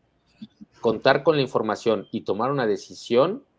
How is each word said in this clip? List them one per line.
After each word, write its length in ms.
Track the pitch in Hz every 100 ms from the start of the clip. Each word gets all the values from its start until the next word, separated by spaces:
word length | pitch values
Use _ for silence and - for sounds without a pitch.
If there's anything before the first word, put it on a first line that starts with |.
| _ _ _ _ - _ - _
Contar 420 | 113 110 131 143
con 140 | 165 151
la 60 |
información 680 | 123 123 110 104 117 104 95
y 120 | 110
tomar 280 | - 101 123
una 160 | 143 113
decisión, 760 | 98 - - - 117 165 254 -